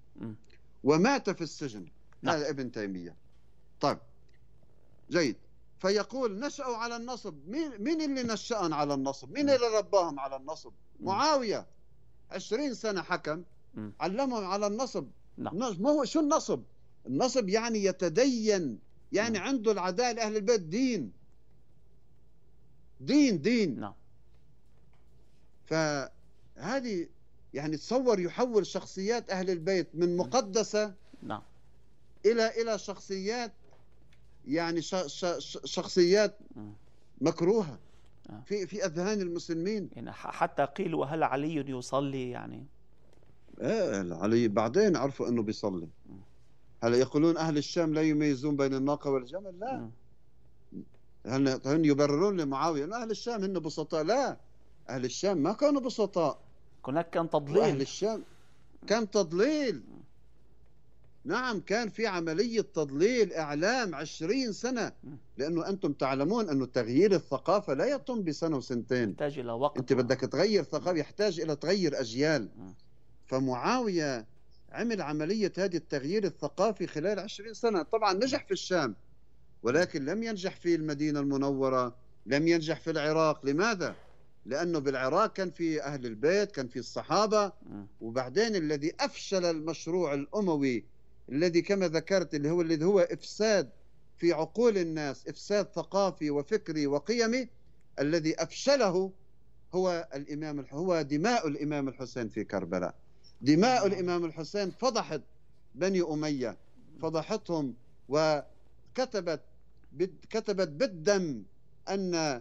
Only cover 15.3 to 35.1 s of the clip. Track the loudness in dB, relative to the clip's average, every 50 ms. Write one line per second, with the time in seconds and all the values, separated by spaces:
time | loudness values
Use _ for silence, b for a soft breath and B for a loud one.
15.3 | -12 -8 -8 -6 -4 -2 -2 -2 -2 0 2 2 4 4 2 2 2 2 4 4
16.3 | 2 2 2 0 -4 -4 -4 -12 -18 -20 -20 -20 -20 -14 -8 -4 0 2 2 2
17.3 | 2 0 2 2 2 2 2 0 0 2 2 2 2 0 -2 2 4 4 4 4
18.3 | 4 2 2 2 2 2 0 -2 -4 -6 -12 -18 -20 -20 -8 -2 0 0 0 0
19.3 | 0 -2 0 0 -2 2 2 2 2 2 0 0 2 2 0 0 0 0 -2 -2
20.3 | 0 0 2 2 2 2 0 -2 0 2 2 2 2 0 -2 -6 -10 -16 -20 -20
21.3 | -20 -20 -20 -20 -20 -20 -20 -20 -20 -20 -20 -20 -20 -20 -20 -20 -20 -20 -20 -20
22.3 | -20 -20 -20 -20 -20 -20 -20 -20 -20 -20 -20 -20 -16 -8 0 4 6 6 6 6
23.3 | 4 2 2 2 4 4 2 2 0 -4 -6 -10 -10 -14 -20 -20 -20 -20 -20 -20
24.3 | -20 -20 -20 -20 -20 -20 -20 -20 -20 -20 -20 -20 -20 -20 -20 -20 -20 -20 -20 -20
25.3 | -20 -20 -20 -20 -20 -20 -6 -2 0 0 2 0 0 -2 -4 -8 -12 -18 -20 -20
26.3 | -20 -20 -20 -20 -14 -10 -6 -4 -4 -4 -2 -4 -4 -4 -6 -8 -12 -18 -20 -20
27.3 | -20 -20 -18 -10 -8 -6 -4 -4 -4 -6 -4 -2 0 2 4 4 2 2 0 -2
28.3 | 0 0 0 2 4 2 2 2 -4 -8 -8 -8 -8 -4 -2 -2 -2 -2 -2 -4
29.3 | -4 -2 0 -2 -2 -2 0 0 0 0 0 -2 -2 0 0 2 2 0 0 2
30.3 | 2 0 0 2 0 0 0 0 0 0 -2 -2 -6 -12 -20 -20 -18 -14 -10 -8
31.3 | -8 -8 -10 -14 -20 -20 -20 -20 -20 -20 -20 -20 -20 -20 -20 -20 -12 2 2 4
32.3 | 4 4 2 2 0 -2 -2 -2 -2 -4 -4 -10 -12 -12 -10 -8 -6 -4 -4 -4
33.3 | -4 -4 -6 -8 -12 -16 -20 -20 -20 -20 -20 -20 -20 -20 -20 -20 -20 -20 -20 -20
34.3 | -20 -16 -6 -2 -2 0 0 0 -2 -2 -2 -2 -2 -2 -2 -4